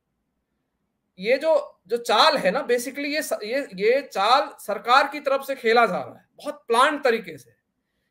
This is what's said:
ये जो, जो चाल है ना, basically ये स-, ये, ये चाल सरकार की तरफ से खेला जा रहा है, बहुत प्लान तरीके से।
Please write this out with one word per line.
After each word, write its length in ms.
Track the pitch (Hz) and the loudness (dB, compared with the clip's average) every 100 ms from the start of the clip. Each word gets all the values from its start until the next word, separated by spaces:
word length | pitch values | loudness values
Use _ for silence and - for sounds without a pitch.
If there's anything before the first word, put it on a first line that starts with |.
| _ _ _ _ _ _ _ _ _ _ _ - | _ _ _ _ _ _ _ _ _ _ _ -10
ये 200 | 202 269 | -2 0
जो, 420 | 311 302 - _ - | 2 0 -2 _ -8
जो 80 | 233 | -6
चाल 400 | 233 220 311 269 | 0 4 4 4
है 140 | 185 | -2
ना, 160 | 233 240 | -2 -2
basically 380 | 247 254 277 | -4 -4 -8
ये 180 | 285 302 | -6 -6
स-, 160 | 285 247 | -4 -6
ये, 240 | 208 262 269 | -4 -6 -6
ये 280 | 180 208 269 | -2 0 0
चाल 480 | 277 196 202 262 302 - | 0 -2 2 2 2 -10
सरकार 480 | - 202 226 330 - | -8 -6 4 4 4
की 120 | 302 | -4
तरफ 240 | 285 269 269 | -2 -2 -4
से 80 | |
खेला 320 | 269 226 233 220 | -4 2 4 2
जा 100 | 165 | 0
रहा 180 | 123 | -8
है, 100 | - _ _ | -16 _ _
बहुत 280 | 285 285 - | -14 -12 -2
प्लान 300 | 233 285 294 | 2 2 2
तरीके 400 | 262 226 180 151 | 0 0 -4 -18
से। 120 | - _ _ _ _ _ _ | -20 _ _ _ _ _ _